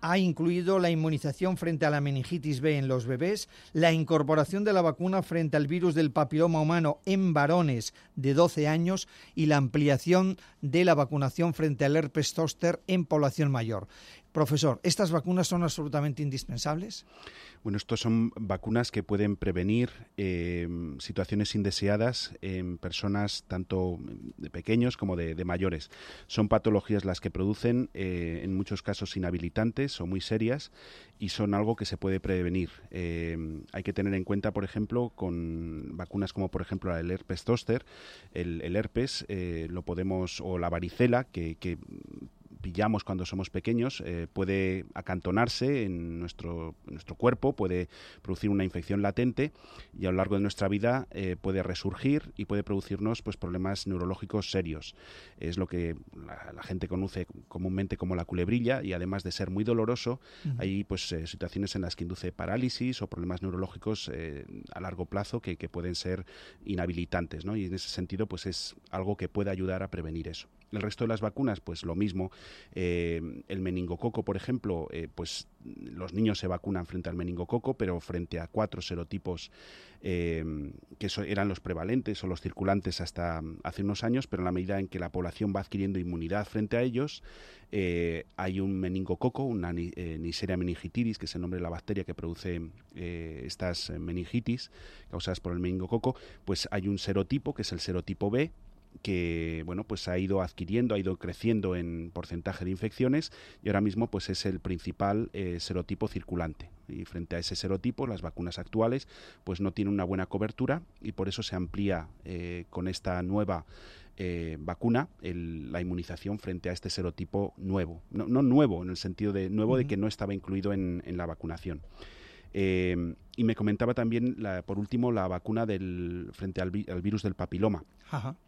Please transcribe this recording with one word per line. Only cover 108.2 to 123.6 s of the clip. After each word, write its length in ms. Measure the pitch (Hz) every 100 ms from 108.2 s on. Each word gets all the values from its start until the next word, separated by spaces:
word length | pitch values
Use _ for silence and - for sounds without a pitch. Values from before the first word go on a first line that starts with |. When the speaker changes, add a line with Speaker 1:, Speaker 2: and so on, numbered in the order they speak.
Speaker 2:
vacunas 380 | 85 - 87 90
actuales, 480 | 90 110 113 131 - - - - -
pues, 160 | 90
no 100 | 98
tienen 220 | 90 101
una 100 | 101
buena 220 | 90 95 92
cobertura 560 | 98 107 - 127 147 170 -
y 140 | -
por 160 | - 95
eso 120 | 95
se 140 | 107 92
amplía, 540 | 87 - 101 87 78 - -
eh, 400 | 90 87 87 85
con 200 | 92 90
esta 340 | 92 - 90
nueva, 420 | 90 101 101 87 82 - - - - -
eh, 400 | 92 87 82 78
vacuna 480 | 78 87 117 117 156 -
el, 500 | - 87 82 82 65
la 80 | 85
inmunización 580 | 90 90 85 87 98 104
frente 320 | - 90 90
a 40 |
este 160 | 90 95
serotipo 640 | - 90 82 87 98 101 -
nuevo. 460 | 95 95 82 82 -
No, 160 | 98 107
no 140 | 123
nuevo, 420 | 139 131 147 87
en 60 | 90
el 80 | 90
sentido 340 | 98 90 104
de 180 | 98 95
nuevo 280 | 104 110 127
de 60 |
Speaker 1:
Ujú. 60 | 131
Speaker 2:
que 60 | 98
no 120 | 104
estaba 260 | - 101
incluido 400 | 98 90 95 98
en, 280 | 98 92 87 -
en 100 | 90
la 100 | 85
vacunación. 560 | 80 82 82 - 78 - - - - - - -
Eh, 640 | - 95 92 90 87 85 82 - -
y 80 | 113
me 100 |
comentaba 380 | 113